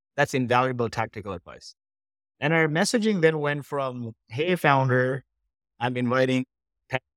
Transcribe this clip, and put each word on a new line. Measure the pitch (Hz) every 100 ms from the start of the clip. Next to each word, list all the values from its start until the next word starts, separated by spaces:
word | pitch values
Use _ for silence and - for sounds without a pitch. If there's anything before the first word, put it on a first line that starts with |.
| _
that's | - 143
invaluable | 131 120 123 127 123 113
tactical | - 110 107 98
advice. | 87 - 58 - - _ _ _ _ _ _
And | 147
our | 165 156
messaging | 160 202 240 214 196
then | 160 156
went | 147 147
from, | - 143 131 123 113 - _
"Hey, | 117 175 175
founder, | 151 139 131 127 127 131 - _ _ _ _ -
I'm | 123 123
inviting | 123 127 131 127 131 _ _ _ -
Pat | 131 -